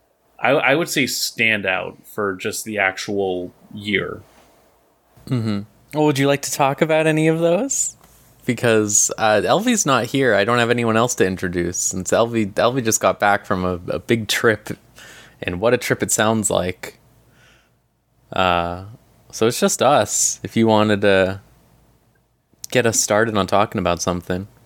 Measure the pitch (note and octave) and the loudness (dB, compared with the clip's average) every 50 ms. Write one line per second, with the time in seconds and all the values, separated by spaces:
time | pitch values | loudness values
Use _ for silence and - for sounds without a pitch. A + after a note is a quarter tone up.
0 | _ _ _ _ _ _ _ - - A#2+ C#3 D3+ - B2+ C#3 D#3+ E3+ - - D#3 | _ _ _ _ _ _ _ -4 -2 0 0 2 2 2 0 0 -2 -2 -2 -2
1 | C3 - - - - - - - A2+ A2 A2 G#2 F#2+ F#2+ F#2 F#2 F2+ F2 - - | -2 -2 -4 -6 -8 -6 -4 -2 0 0 0 0 -2 -2 -2 -4 -4 -8 -12 -16
2 | _ - - - G#2 G2 F#2 F#2 - G#2+ G2 - - A2 G#2+ G2+ G2 F#2+ F#2+ - | _ -12 -8 -6 -4 -4 -4 -6 -6 -8 -8 -8 -8 -6 -2 0 0 0 -2 -4
3 | - - G#2 G2+ G2 F#2+ F#2 F2+ F2+ F2+ - _ - - - G#2+ G#2 G#2+ G2+ F#2 | -6 -6 -4 -2 -2 -2 -4 -4 -6 -10 -14 _ -20 -18 -16 -10 -4 -2 -2 -2
4 | F2 - - G2 G2+ _ _ _ _ _ _ _ _ _ _ _ _ _ _ _ | -2 -4 -8 -12 -16 _ _ _ _ _ _ _ _ _ _ _ _ _ _ _
5 | _ _ _ - - - C3+ A#2+ A2 A2 G#2 G2+ G#2+ - _ _ _ _ - D3+ | _ _ _ -18 -8 -6 -4 -2 -2 -2 -4 -6 -8 -12 _ _ _ _ -2 0
6 | D3+ D3+ C#3+ C3+ C#3 C#3 C#3+ C#3 - - - - D3 C3+ C#3+ - E3+ D#3 D#3+ D#3 | 2 2 2 2 0 0 0 0 -4 -4 -2 0 0 0 2 0 0 2 2 2
7 | D#3+ D#3+ D#3 D#3 D#3 D#3+ D#3+ E3 E3 E3 E3+ G3 B3+ C#4 - - - - - _ | 2 2 2 2 2 2 2 2 2 0 0 0 -2 -2 -4 -4 -4 -6 -8 _
8 | - - _ _ _ _ _ _ - - A#2+ A2+ - A#2 A2+ A2 G#2+ G#2 G#2 - | -20 -20 _ _ _ _ _ _ -6 -4 -2 0 2 2 4 2 2 2 0 0
9 | - - - - A2 A2 G#2+ G#2 F2+ G2+ C3 F3 A3 B3+ A#3+ G#3 - D3+ C3+ A#2+ | 0 0 0 0 2 2 4 4 4 2 2 2 2 0 0 0 2 2 0 0
10 | A2 A#2 - C3+ C3+ B2 G#2 G2 G2+ A2 A#2+ A#2+ A#2 A2+ A#2+ A#2+ A#2 A2+ A2 A2 | 0 0 0 0 2 4 4 2 2 2 2 2 2 2 0 0 0 2 2 2
11 | A#2+ B2 - - G#2+ F#2 F#2 F2+ - F2+ E2+ F2+ E2+ F2 F2+ - - - - F#2 | 2 2 2 0 0 0 0 -2 -4 -4 -2 -2 -2 -4 -4 -4 -6 -4 -6 -6
12 | F2+ - - F#2+ A#2 A#2 A#2 A2+ G#2+ G2 - - G2+ A#2 B2+ C3+ A#2 A2+ G#2 - | -4 0 0 2 2 0 0 -2 -2 -2 -2 0 0 0 0 -2 -2 -2 0 0
13 | - G2 F2+ - G#2+ G2+ G2+ G2+ - - G2+ F#2 F2+ F2+ F#2 F2 F2+ - - F2 | 2 0 0 2 2 2 2 0 -2 -2 -2 -2 -2 -2 -4 -4 -6 -8 -8 -6
14 | - - A#2+ A#2 G#2+ - - - - A#2 G#2+ - - - - - _ _ _ - | -2 -2 -2 -2 -2 -4 -2 0 2 2 2 0 -4 -10 -12 -12 _ _ _ -20
15 | - - - - - - - - - - F2+ F2 G2+ A#2 B2+ A#2 - - C3 - | -20 -20 -20 -20 -20 -20 -20 -10 -8 -6 -4 -2 0 2 2 0 0 -2 -2 -2
16 | G#2+ G2 - - G#2+ A2 A2+ A2 G2+ - F#2 F#2 F2+ F#2 - - - - - _ | -2 -2 0 0 2 2 2 0 0 -2 -2 -2 -2 -4 -6 -8 -12 -18 -18 _
17 | _ _ _ _ _ _ _ _ _ _ _ _ _ _ _ _ _ _ _ _ | _ _ _ _ _ _ _ _ _ _ _ _ _ _ _ _ _ _ _ _
18 | _ _ _ _ _ - - F#2 F#2 F2+ F2 E2+ E2+ F2 F2 F2+ F#2+ G#2 A#2 - | _ _ _ _ _ -6 -2 0 2 2 2 2 0 -2 -6 -8 -12 -16 -18 -20
19 | _ _ _ _ _ - - - A2 A#2 - - G3+ G3 - - A2+ C3 D3 B2 | _ _ _ _ _ -14 -4 0 0 0 2 0 0 0 0 2 2 4 4 4
20 | G#2 - - - - - - - - G#2 - A2+ A2+ A2 A2 G#2 G#2+ G#2+ G#2 G2+ | 2 0 0 -2 -2 -2 -2 -6 -8 -4 0 2 4 6 6 6 4 4 2 4
21 | G#2 G2+ G2 F#2+ F#2+ F#2 G2 G2 - _ _ _ _ _ _ _ _ _ _ _ | 4 4 4 4 2 2 -2 -6 -12 _ _ _ _ _ _ _ _ _ _ _
22 | _ _ _ _ _ _ _ _ _ _ _ _ - - - B2+ A2+ A2+ G#2+ - | _ _ _ _ _ _ _ _ _ _ _ _ -10 -2 0 0 2 2 0 0
23 | - - G#2 G#2 A2+ A#2 G#2+ G#2 F#2+ F2+ - G2 G#2 - - G#2+ F2+ F2 F2 E2+ | 0 2 2 2 2 2 0 0 0 2 2 0 0 0 0 2 2 2 2 0
24 | - F#2+ F2+ F2+ - - F#2 F2+ G2+ - _ _ _ | -2 -2 -4 -2 -4 -6 -6 -6 -8 -10 _ _ _